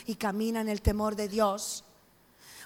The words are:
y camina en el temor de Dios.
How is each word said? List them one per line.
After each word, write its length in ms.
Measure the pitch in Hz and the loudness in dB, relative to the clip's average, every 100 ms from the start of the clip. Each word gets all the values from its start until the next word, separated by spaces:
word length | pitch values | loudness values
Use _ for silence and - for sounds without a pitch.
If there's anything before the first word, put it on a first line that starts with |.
| - | -8
y 100 | 214 | -2
camina 460 | 220 196 220 226 | -2 0 0 0
en 80 | 220 | 0
el 120 | 208 | 0
temor 360 | - 208 214 214 | 2 2 2 0
de 100 | 208 | -2
Dios. 560 | 208 208 202 - - - - _ _ _ - - - | 4 4 2 -4 -10 -12 -20 _ _ _ -20 -20 -20